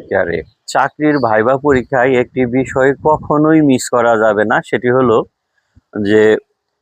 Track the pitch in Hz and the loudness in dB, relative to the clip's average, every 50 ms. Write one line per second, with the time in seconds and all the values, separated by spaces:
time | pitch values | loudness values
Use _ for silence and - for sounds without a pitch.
0 | - - - 95 92 87 85 85 80 - _ _ _ - - 139 127 143 - - | -4 -4 -4 -2 -2 -2 -4 -8 -8 -10 _ _ _ -6 -2 -2 -2 -2 -4 -2
1 | 147 151 147 143 123 113 110 110 110 117 135 135 135 147 139 127 117 - - 131 | -2 0 0 0 0 0 0 0 0 0 0 0 0 0 0 0 0 -2 -2 0
2 | 120 135 131 123 123 - - 127 131 120 117 131 131 - - 135 131 139 139 - | 0 2 2 0 -2 -2 -4 -4 -4 -2 -2 -4 -4 -2 -2 0 0 0 0 0
3 | - 151 151 143 - - 156 147 151 156 160 160 156 143 131 120 - - - 123 | 0 -2 -2 -2 -2 -2 -2 0 2 2 2 2 2 2 0 0 -2 -2 -2 0
4 | 117 120 117 110 110 110 104 101 107 104 123 151 165 - - 117 101 123 123 131 | 2 2 2 2 2 0 2 0 0 0 -2 -4 -4 -4 -6 -4 -2 0 0 0
5 | 131 123 110 120 165 - _ _ _ _ _ _ _ _ _ _ _ _ - 107 | 2 2 2 0 -2 -4 _ _ _ _ _ _ _ _ _ _ _ _ -10 -6
6 | 104 98 107 107 107 110 107 104 - _ _ _ _ _ _ _ | -4 0 2 2 4 4 2 0 -2 _ _ _ _ _ _ _